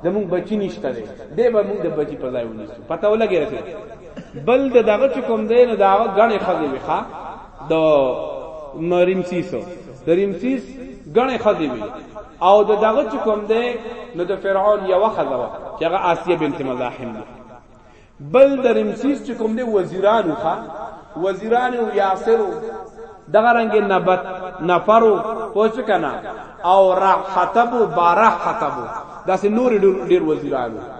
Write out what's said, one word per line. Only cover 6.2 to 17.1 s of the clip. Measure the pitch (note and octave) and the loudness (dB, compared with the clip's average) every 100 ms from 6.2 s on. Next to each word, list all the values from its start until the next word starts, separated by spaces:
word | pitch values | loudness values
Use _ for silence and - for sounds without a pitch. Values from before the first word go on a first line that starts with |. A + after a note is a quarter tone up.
| A3+ G#3 - | 4 2 -2
ښځې | E3+ D3+ | -2 -2
وي، | C3 C3+ | -4 -4
ښه؟ | D#3 - - D#3 G3 - - D#3+ | -4 -4 -12 -14 -16 -18 -18 -2
د | D#3+ D#3+ D3+ C3+ B2+ - C#3 B2+ B2+ D3 C3+ | 2 4 4 4 0 -6 -10 -12 -14 -14 -8
م-، | E3 F3 F3+ | -2 2 4
رمسیسو، | F#3+ F3 F3+ - B2 F#2+ F2+ - - D3+ | 2 -2 -4 -4 -6 -8 -14 -16 -10 0
د | |
رمسیس | F3 G3+ F#3 B3 C4+ - - - - - D3+ | 2 2 -2 -4 -4 -6 -16 -16 -16 -2 0
ګڼې | C4 B3 | 0 0
ښځې | G#3+ F3+ D3+ | 0 0 -2
وي. | A#2 G#2 - - - - - | -4 -10 -12 -16 -18 -18 0
او | F3 G3+ | 6 6
د | G#3 G#3 A3 | 6 4 4
دغه | A#3 B3+ | 2 0
چې | C#4 | -2
کوم | G#3 G#3 G3+ | -2 -2 0
دی، | A3 A#3+ A#3+ A3+ - - D#3+ | 0 0 -6 -10 -14 -14 -8
نو | |
د | F3+ G3 | -4 -4
فرعون | G3 F#3+ G3+ G#3 F#3+ | -2 2 4 2 2
یوه | F#3 G#3+ | 2 2
ښځه | F3+ C#3 C3 | 0 -2 -2
وه، | A2+ - - - | -6 -8 -14 -4
چې | |
هغه | D#3+ F3+ F3+ | -2 0 0
آسیه | E3 - E3+ | -2 0 0
بنت | D3+ C#3+ | 0 -4
مزاحم | C3+ B2 B2 - B2 | -6 -4 -6 -6 -12